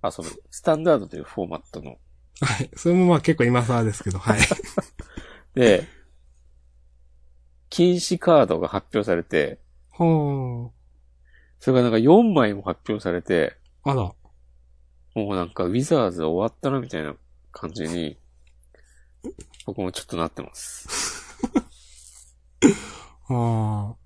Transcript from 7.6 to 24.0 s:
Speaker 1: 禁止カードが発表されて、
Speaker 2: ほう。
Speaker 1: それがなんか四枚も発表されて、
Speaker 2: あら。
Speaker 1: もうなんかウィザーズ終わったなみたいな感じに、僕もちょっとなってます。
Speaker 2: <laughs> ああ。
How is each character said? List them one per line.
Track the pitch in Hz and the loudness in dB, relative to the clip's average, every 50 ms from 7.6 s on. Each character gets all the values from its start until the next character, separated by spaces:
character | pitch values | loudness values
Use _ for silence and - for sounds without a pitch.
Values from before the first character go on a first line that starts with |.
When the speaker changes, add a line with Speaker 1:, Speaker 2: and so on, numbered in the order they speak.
| _ _ | _ _
Speaker 1:
禁 | - - 180 180 180 | 0 2 4 4 4
止 | 175 - - 185 170 | 2 0 -2 -4 0
カ | - 180 165 147 | 2 4 6 6
ー | 123 | 6
ド | 85 82 82 | 4 0 -2
が | 87 - | -2 -4
発 | - 98 - _ - | -4 -6 -6 _ -2
表 | 107 101 | -2 0
さ | 113 90 | 0 0
れ | 85 82 | -2 -2
て、 | _ - 80 71 71 - _ - _ _ - - _ | _ 0 0 0 0 -4 _ -20 _ _ -20 -20 _
Speaker 2:
ほ | _ - 170 165 160 156 147 143 139 135 131 127 123 117 120 117 | _ 0 2 2 2 2 0 -2 -4 -4 -4 -6 -8 -8 -10 -12
う。 | _ _ _ _ _ _ _ _ _ _ _ _ - - _ _ _ _ | _ _ _ _ _ _ _ _ _ _ _ _ -20 -20 _ _ _ _
Speaker 1:
そ | - 131 | 0 2
れ | 131 127 | 4 4
が | |
な | 123 120 | 4 4
ん | |
か | 113 113 | 4 4
四 | 113 139 170 220 240 226 | 6 8 8 8 8 6
枚 | 185 151 120 104 101 | 4 2 2 2 0
も | 101 | -6
発 | 101 92 85 _ _ - | -6 -8 -8 _ _ -6
表 | 107 104 | -6 -4
さ | - 92 | -4 -4
れ | 85 90 | -4 -4
て、 | - - 92 85 73 - - _ _ _ _ _ | -2 0 0 2 2 0 -4 _ _ _ _ _
Speaker 2:
あ | _ 143 | _ -2
ら。 | 139 127 101 87 - _ - - _ _ - _ _ _ _ _ - _ _ _ _ _ _ - _ | -2 -2 -2 -4 -8 _ -20 -20 _ _ -20 _ _ _ _ _ -20 _ _ _ _ _ _ -10 _
Speaker 1:
も | 113 104 101 | -6 -4 -2
う | 101 | -2
な | 92 87 | -4 -4
ん | 87 | -4
か | - - 92 | -4 -4 -4
ウ | 90 | -2
ィ | 98 123 | 0 -2
ザ | 135 - 170 143 117 92 | 0 0 2 2 2 0
ー | |
ズ | 87 85 78 | -2 -2 -2
終 | 78 80 90 104 | -2 0 0 -2
わ | 113 _ | -4 _
っ | _ | _
た | - 139 | -4 -4
な | 135 135 | -4 -4
み | 123 131 | -6 -8
た | - 82 | -8 -8
い | |
な | 78 76 73 - _ _ _ _ _ _ | -8 -8 -10 -14 _ _ _ _ _ _
感 | - - - 85 | -16 -14 -12 -12
じ | 92 110 82 | -8 -8 -8
に、 | 78 85 87 82 73 71 _ _ _ _ _ _ - _ _ _ _ _ _ - _ _ - - _ _ _ - 240 - - - _ - - - | -6 -6 -6 -6 -8 -10 _ _ _ _ _ _ -20 _ _ _ _ _ _ -20 _ _ -20 -20 _ _ _ -18 -18 -18 -18 -20 _ -20 -16 -14
僕 | - 98 - | -12 -8 -6
も | 98 90 | -6 -6
ち | 95 - | -8 -10
ょ | - | -14
っ | |
と | - - | -10 -6
な | 85 82 | -4 -4
っ | 82 | -4
て | _ - | _ -12
ま | 69 - - | -16 -16 -16
す。 | - - - - - - - - - - - - - - - - - - - - - - - - - - - - - - - - - - - _ _ _ _ _ _ | -18 -16 -16 -16 -18 -14 -10 -8 -6 -6 -8 -10 -12 -18 -20 -10 -10 -10 -4 -4 -6 -6 -6 -20 -20 -20 -20 -20 -20 -20 -20 -20 -20 -20 -20 _ _ _ _ _ _
Speaker 2:
<laughs> | - 277 202 - - - - - - - - _ - - | 4 4 4 2 -6 -16 -18 -20 -20 -20 -20 _ -8 -4
あ | 127 120 117 117 113 110 110 107 107 104 104 104 113 | -2 0 0 0 0 0 0 -2 -2 -4 -6 -8 -10
あ。 | - | -14